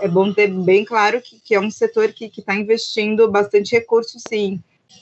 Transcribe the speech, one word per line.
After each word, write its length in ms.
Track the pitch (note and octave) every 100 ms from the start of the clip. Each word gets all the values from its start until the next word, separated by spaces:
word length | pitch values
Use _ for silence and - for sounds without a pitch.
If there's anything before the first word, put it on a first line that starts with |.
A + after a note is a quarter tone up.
é 80 | G3
bom 240 | F3 G3
ter 160 | G3+ G#3
bem 340 | F#3 F3+ F#3+
claro 380 | G#3+ A3+ G#3 A#3
que, 180 | - _
que 160 | -
é 60 | G3+
um 100 | G#3
setor 380 | - A3 A3+ G#3+
que, 220 | - A3
que 100 | -
tá 140 | -
investindo 760 | G3 G#3 A3+ - - G#3+ G#3+ A3
bastante 460 | G3+ G3+ G#3 G3+ A#3
recurso, 400 | A3+ A3+ A3+ A#3+
sim, 400 | - A3 G3+ F#3+ - _ _ _